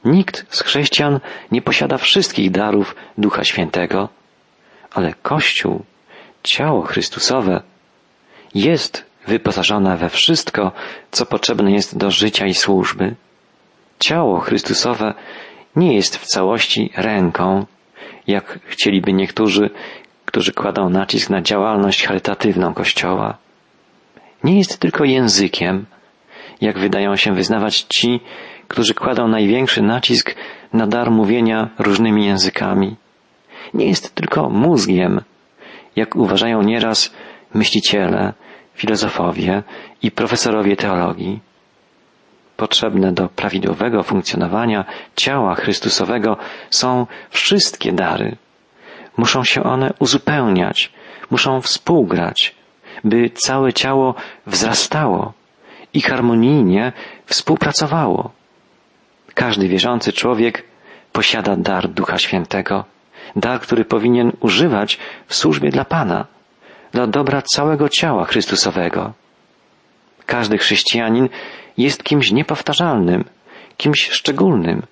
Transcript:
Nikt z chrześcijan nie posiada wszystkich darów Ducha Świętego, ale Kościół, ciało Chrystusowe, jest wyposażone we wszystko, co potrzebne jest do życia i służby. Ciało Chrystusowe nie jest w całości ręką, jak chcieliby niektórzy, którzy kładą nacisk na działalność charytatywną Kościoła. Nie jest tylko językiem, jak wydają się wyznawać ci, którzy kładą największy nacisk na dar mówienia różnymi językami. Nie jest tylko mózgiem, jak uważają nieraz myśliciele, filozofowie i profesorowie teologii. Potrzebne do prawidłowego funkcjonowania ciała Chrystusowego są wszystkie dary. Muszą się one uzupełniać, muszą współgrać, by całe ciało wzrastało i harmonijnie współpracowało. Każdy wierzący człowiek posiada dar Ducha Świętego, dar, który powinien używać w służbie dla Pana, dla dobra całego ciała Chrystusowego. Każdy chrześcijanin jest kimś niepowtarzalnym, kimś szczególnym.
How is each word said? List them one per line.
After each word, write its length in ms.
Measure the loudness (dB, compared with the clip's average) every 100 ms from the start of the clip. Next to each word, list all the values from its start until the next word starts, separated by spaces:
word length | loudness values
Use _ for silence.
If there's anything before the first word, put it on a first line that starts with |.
| 4
Nikt 400 | 4 2 -4 -8 -6
z 80 |
chrześcijan 560 | -2 0 0 0 2 0 -2 -18 -4
nie 100 | -2
posiada 360 | 0 0 0 0
wszystkich 540 | 2 2 2 0 0
darów 440 | 0 2 2 0 -6 -16 -2
Ducha 260 | 0 0
Świętego, 640 | -2 -2 -2 -2 -2 -2 -4 _ _ _ _ _ _ _ -10
ale 220 | -4 -2 -2
Kościół, 640 | -2 0 0 -2 -2 -4 -8 _ _ -20 -20 _
ciało 380 | -4 -2 2 0
Chrystusowe, 800 | 0 -4 -4 -4 -2 0 0 -2 -4 _ _ _ _ _ _ -20 -8 0
jest 500 | 2 2 -2 -10 -18 _ -4
wyposażone 720 | -2 0 0 0 2 2 0
we 120 | -2
wszystko, 640 | 0 2 2 0 -2 -2 -4 -14 -16 -8
co 140 | -6 -2
potrzebne 460 | -2 -2 2 2
jest 260 | 2 0 -2
do 140 | -2
życia 340 | 2 0 0 0
i 80 |
służby. 640 | 0 2 2 2 -2 -4 -4 _ _ _ _ _ _ _ _
Ciało 400 | -2 2 2 0
Chrystusowe 760 | 0 -2 0 -2 -2 -2 -4 -6 -14 -20 -20 -20 -6 2
nie 200 | 4 4
jest 220 | 2 -4
w 80 | -4
całości 680 | -2 0 0 0 0 -2 -2
ręką, 680 | -2 2 0 2 0 0 -2 _ _ -20 -20 -16 -2
jak 320 | -2 -2 -18 -14
chcieliby 480 | -2 2 2 2
niektórzy, 560 | 2 0 0 2 2 0 -2 -18 -18 -20 _ -6
którzy 280 | -2 -2
kładą 360 | -2 -4 0 0
nacisk 400 | 0 0 -2 0
na 120 | -2
działalność 640 | 0 0 2 2 2 2 0
charytatywną 680 | -2 -2 -2 0 2 0
Kościoła. 640 | -2 -2 -2 -2 -2 -2 -6 _ _ _ _ _ _ _ -20 -20 _
Nie 140 | 2 4
jest 220 | 2 0
tylko 240 | -2 0
językiem, 840 | 2 4 2 2 0 0 -2 -2 -6 -20 _ _ _ -20 -20 -4
jak 180 | -2 0
wydają 360 | 0 0 0 0
się 180 | 0
wyznawać 480 | 0 0 0 0 -2
ci, 380 | -2 -2 0 -2 -4 -20 -20 -20 _
którzy 260 | -2 -2
kładą 340 | 0 -2 0 2
największy 540 | 2 4 2 2 2
nacisk 540 | 2 2 2 0 0 -6 -12 -18 -4
na 140 | -2 0
dar 240 | 0 2
mówienia 580 | 2 4 2 2 0 -4 -2
różnymi 460 | 0 2 4 4 2
językami. 720 | 2 0 -2 -2 0 0 -4 _ _ _ _ _ -20 -8
Nie 120 | -2 0
jest 300 | 0 -4 -8
tylko 340 | -4 -2 0
mózgiem, 720 | 2 4 4 4 2 2 0 -4 _ _ _ -20 -20 -8 -4
jak 200 | -2 0
uważają 460 | 2 2 0 2
nieraz 520 | 2 2 0 0 -2 -6 -20 -20 _
myśliciele, 800 | -2 0 0 0 2 2 0 -2 -4 -18 -20 _ -8
filozofowie 880 | -2 0 -2 -2 -2 -2 0 -2 -4 -16 -20 -6
i 100 | -6
profesorowie 640 | -2 -2 0 0 2 2 0
teologii. 640 | 0 0 -2 -4 -6 -8 -12 _ _ _ _ _ _ _ _ _ _ _
Potrzebne 540 | -2 0 0 2 2
do 180 | 0 -2
prawidłowego 760 | -4 -4 -2 -2 -2 0 0
funkcjonowania 840 | 0 -2 -2 -4 -2 0 0 -2 -4 -10 -14 -4
ciała 400 | -2 0 0 0
Chrystusowego 840 | -2 -2 -2 -2 0 0 0 -2 -6 -16 -4
są 380 | -2 0 0 -2 -6 -8
wszystkie 640 | -4 2 2 2 -2 -2
dary. 460 | 0 0 -2 -4 -6 _ _ _ _ -20 -20 -12 -2
Muszą 260 | 0 0
się 200 | 0 0
one 300 | 0 0 0 0
uzupełniać, 920 | 0 0 0 0 2 2 0 -2 -4 -6 -20 -20 -4
muszą 300 | -2 0 0
współgrać, 960 | -2 -6 2 2 4 0 -2 -2 -2 -4 _ _ -20 -4
by 260 | 0 2 2
całe 440 | 0 -2 2 2
ciało 420 | 2 0 2 2 0 -10 -18 -6
wzrastało 880 | -2 0 0 -2 0 2 0 -2 -10 _ _ -20 -20 -4
i 80 | -2
harmonijnie 880 | 0 2 2 4 4 4 4 2 0 -4 -18 -20 -6
współpracowało. 1080 | -6 0 0 0 -2 0 0 2 0 -4 -10 _ _ _ _ _ _ _ _ _
Każdy 340 | -4 -2 0 2
wierzący 460 | 2 2 0 -2
człowiek 500 | -2 0 2 2 0 -10 _ -20 -20 _
posiada 440 | -2 0 0 0 0
dar 320 | 0 0 -2
Ducha 300 | -4 -4 -2
Świętego, 680 | -2 -2 -2 -4 -2 -4 -6 _ _ -20 -10 -4
dar, 240 | -2 -4
który 260 | 0 0 2
powinien 460 | 2 4 4 2 0
używać 580 | 0 2 2 2 0 -4 -8 -18 -8
w 80 | -2
służbie 340 | 0 2 0
dla 160 | 0 -2
Pana, 400 | -2 0 -2 -4 _ _ _ -20 -20 -6
dla 160 | -2 0
dobra 340 | 0 0 0
całego 480 | -2 -2 0 2 2
ciała 360 | 2 0 0 0
Chrystusowego. 880 | -2 0 -2 -2 0 -2 -2 -6 -10 _ _ _ _ _ _ _ _ _ _ -6
Każdy 260 | -4 0 0
chrześcijanin 720 | 2 0 0 0 2 2 2 -2 -18 -18 -16 0
jest 260 | 0 0
kimś 280 | 0 2 2
niepowtarzalnym, 920 | 0 0 -4 -2 0 0 2 2 0 -2 _ _ -20 -20 _
kimś 320 | 0 2 0
szczególnym. 720 | -2 -2 2 2 4 2 -2 -6